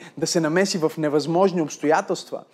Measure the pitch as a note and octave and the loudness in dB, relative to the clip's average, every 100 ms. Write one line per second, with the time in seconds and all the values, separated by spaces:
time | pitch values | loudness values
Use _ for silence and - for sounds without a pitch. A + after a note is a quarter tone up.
0 | - - D#3+ F3 D#3 F3 G3 F#3 D3+ D#3+ | -12 -6 -2 0 2 2 0 0 -2 0
1 | D3+ D3+ C#3 E3+ G3 F3 D3+ - D3 E3 | 0 0 0 2 2 2 -2 -2 0 2
2 | G3 E3 - - - | 0 -6 -6 -12 -12